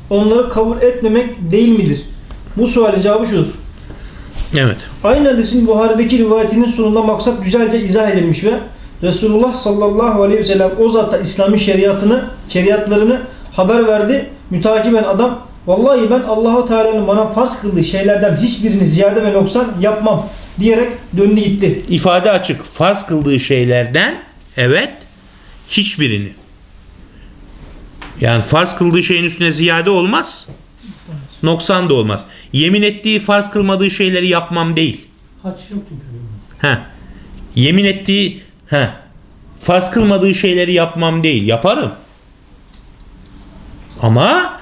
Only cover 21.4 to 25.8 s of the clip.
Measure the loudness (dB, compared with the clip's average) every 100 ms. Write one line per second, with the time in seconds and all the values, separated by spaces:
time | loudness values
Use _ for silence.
21.4 | 2 0 0 -2 -2 0 2 2 2 0
22.4 | -2 -8 -8 -2 0 0 -2 -2 0 0
23.4 | 0 0 2 0 0 0 -2 -4 -12 -20
24.4 | -12 -2 0 0 -2 -8 -20 -20 -20 -20
25.4 | -20 -20 -8 -2